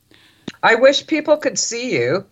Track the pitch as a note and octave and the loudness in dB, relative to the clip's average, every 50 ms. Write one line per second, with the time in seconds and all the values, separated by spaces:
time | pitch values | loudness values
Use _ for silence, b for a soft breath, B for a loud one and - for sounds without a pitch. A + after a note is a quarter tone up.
0 | _ _ B B B B B B B B B B - G3+ A3+ A3+ C4 C#4 C#4+ - | _ _ B B B B B B B B B B 2 2 2 6 4 4 4 2
1 | - - D#4+ D4 D4+ D#4+ D4 D4+ D4 C4 G3 - - - A3+ A#3 B3 B3 F3+ B2 | -2 -2 -4 -2 2 0 0 0 0 -4 -4 -4 -6 -6 -8 -8 -6 -4 -2 -2
2 | A#2 B2 E3 G3 - _ | 0 0 -2 -4 -6 _